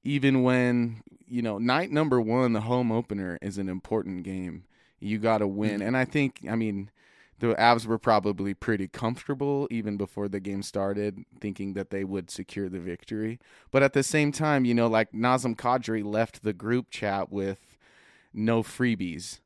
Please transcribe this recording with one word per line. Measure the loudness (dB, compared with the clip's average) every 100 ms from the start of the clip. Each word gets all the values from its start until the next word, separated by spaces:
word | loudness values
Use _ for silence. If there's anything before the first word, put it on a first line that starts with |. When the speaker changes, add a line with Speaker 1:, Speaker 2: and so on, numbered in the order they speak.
Speaker 1:
even | 0 2 4 6
when, | 4 4 4 2 0 -4 -16 -20 -8
you | -4
know, | -2 -2
night | 0 0 2
number | 0 4 2
one, | 4 2 2
the | 0
home | 0 0 2
opener, | 0 -2 -6 -6 -6
is | -6 -6
an | -6
important | -6 -2 -2 -2 -8
game. | -6 -6 -8 -10 -16 _ _ _
You | -6 0
gotta | 2 2 2
win. | 0 -2 -2
Speaker 2:
Mm-hmm. | -2
Speaker 1:
And | 0
I | 0
think, | 0 0 -4 -6
I | -4
mean, | -2 -4 -8 _ _ _ _ _
the | -2
Avs | 4 6 6 2
were | 0
probably | 4 4 4 -2 -4
pretty | -4 -2 -2 -2
comfortable | -4 -4 -4 -6 -4 -2 -2 -2
even | -4 -4 -4
before | -6 -4 -6
the | -6
game | -6 -8
started, | -6 -2 -2 -2 -4 -6 -18 -10
thinking | -8 -6 -6
that | -6 -6
they | -6
would | -4 -6 -6
secure | -12 -10 -6 -6
the | -6
victory. | -8 -10 -8 -4 -4 -6 _ -20 _
But | 4
at | 4
the | 4
same | 2 2 2
time, | 0 2 4
you | 4
know, | 4 4
like, | 4 2
Nazem | 0 2 2 0 -2
Kadri | 0 0 0 -4
left | 0 0 -2 -2
the | -4
group | -2 0 -2 -2
chat | -6 -2 -2 -2
with | -4 -4 -6 _ _ _ _ _ _ _
"no | -2 2 2
freebies" | 0 0 0 2 -2 -6 -12 -16